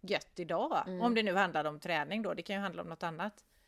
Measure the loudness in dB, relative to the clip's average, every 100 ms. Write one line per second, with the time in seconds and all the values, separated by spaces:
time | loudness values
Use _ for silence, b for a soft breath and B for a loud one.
0 | -2 -2 -2 -8 -2 0 2 0 0 2
1 | 4 4 4 4 4 2 0 -2 -2 0
2 | 0 -2 -2 -4 -4 -2 -2 -4 -8 -6
3 | -6 -4 -6 -8 _ b